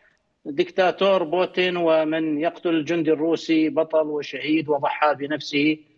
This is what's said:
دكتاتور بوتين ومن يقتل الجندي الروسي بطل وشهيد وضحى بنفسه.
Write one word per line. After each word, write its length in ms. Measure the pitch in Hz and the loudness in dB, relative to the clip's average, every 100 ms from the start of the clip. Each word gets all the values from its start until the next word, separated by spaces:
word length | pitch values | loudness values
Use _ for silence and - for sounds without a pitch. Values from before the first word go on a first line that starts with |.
| _ _ _ _ 156 | _ _ _ _ -6
دكتاتور 760 | 143 175 - 180 - 196 190 | -4 -2 0 0 2 2 2
بوتين 540 | 165 175 180 180 185 180 | 2 0 0 0 0 0
ومن 640 | 165 160 156 160 160 147 | 2 2 2 0 -2 -2
يقتل 300 | 165 - 175 | -2 -2 -2
الجندي 420 | 165 147 170 156 | 0 0 0 2
الروسي 580 | 147 165 160 - 160 156 | 2 2 0 0 2 2
بطل 380 | 147 160 160 151 | 0 0 0 0
وشهيد 640 | 147 139 135 139 156 147 | -4 -8 -8 -2 -2 0
وضحى 460 | 143 143 - 151 139 | -2 -2 0 0 0
بنفسه. 640 | 139 147 - 147 151 156 - | -4 -6 -4 -2 0 -2 -8